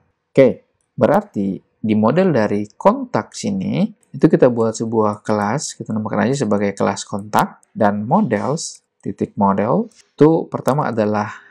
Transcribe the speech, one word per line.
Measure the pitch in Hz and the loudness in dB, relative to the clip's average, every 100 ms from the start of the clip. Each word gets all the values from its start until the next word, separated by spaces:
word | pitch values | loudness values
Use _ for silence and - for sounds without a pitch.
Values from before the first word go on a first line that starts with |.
| _ _ _ | _ _ _
Oke, | - 131 92 _ _ _ | 4 4 2 _ _ _
berarti | - 120 160 208 - 98 90 - _ | 0 2 2 0 -4 -4 -6 -12 _
di | 110 107 | -2 2
model | 110 151 190 | 2 2 2
dari | 135 104 104 104 - | 2 0 -2 -6 -2
kontak | 196 262 262 - 104 | 0 0 -2 -6 -6
sini, | - 113 98 95 127 208 - _ | -8 -6 -4 -4 -2 -4 -6 _
itu | 139 160 | 0 2
kita | 156 139 | 6 4
buat | 117 113 110 | 2 -2 -2
sebuah | 113 113 107 104 - | -4 0 0 -2 -2
kelas, | 107 101 131 - - | -2 -2 -4 -6 -12
kita | - | -8
namakan | 110 107 107 104 | -6 -4 0 0
aja | 139 117 | 0 -2
sebagai | 104 101 | 0 -2
kelas | 98 101 98 | -2 -2 -4
kontak, | - 104 104 107 185 - _ - | -8 -10 -2 0 0 -4 _ -2
dan | 107 104 107 | 0 0 0
models, | 175 180 104 107 156 - - _ _ | 0 0 -2 -2 -6 -8 -16 _ _
titik | - 98 - - | -12 -6 -6 0
model, | 98 98 104 156 233 | 0 2 0 0 -2
itu | - _ - 147 165 - | -10 _ 2 4 4 -2
pertama | 117 113 143 143 | -4 -2 -2 -2
adalah | 113 107 104 104 - - | -2 0 -2 -4 -10 -20